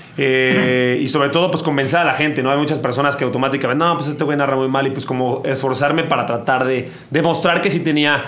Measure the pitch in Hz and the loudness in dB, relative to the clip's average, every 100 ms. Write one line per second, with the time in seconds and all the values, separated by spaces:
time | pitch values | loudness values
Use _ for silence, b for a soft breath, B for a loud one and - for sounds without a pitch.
0 | B - 135 131 131 127 127 127 123 123 | B -2 2 2 4 2 2 2 2 0
1 | 127 147 139 160 180 175 160 139 135 170 | 0 0 2 2 0 0 -2 0 0 2
2 | 165 160 151 131 131 143 147 147 123 120 | 2 0 0 0 0 0 0 -2 -2 0
3 | 143 135 127 123 135 139 131 139 170 156 | 0 0 -2 0 0 0 0 0 0 0
4 | 143 147 147 147 139 135 131 135 135 - | -4 -4 -2 0 0 0 0 0 -2 -4
5 | - 127 127 120 - - 131 127 143 156 | -4 -2 -2 -2 -4 -2 -2 0 0 0
6 | - 131 117 117 127 127 127 127 - B | 0 0 0 -2 0 0 2 -2 -4 B
7 | B 147 170 160 180 170 202 170 160 151 | B 0 2 2 2 2 2 0 0 2
8 | 147 143 | 2 2